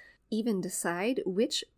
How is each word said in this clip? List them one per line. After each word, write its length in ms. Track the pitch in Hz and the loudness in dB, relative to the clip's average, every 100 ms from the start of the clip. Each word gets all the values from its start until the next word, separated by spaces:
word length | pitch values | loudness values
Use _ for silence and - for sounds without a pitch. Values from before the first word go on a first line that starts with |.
| - - - | -20 -18 -4
even 300 | 214 226 196 | -2 2 0
decide 600 | 175 - 175 175 214 269 - | -2 -2 -2 0 0 0 0
which 380 | 185 247 - - | 2 2 0 -6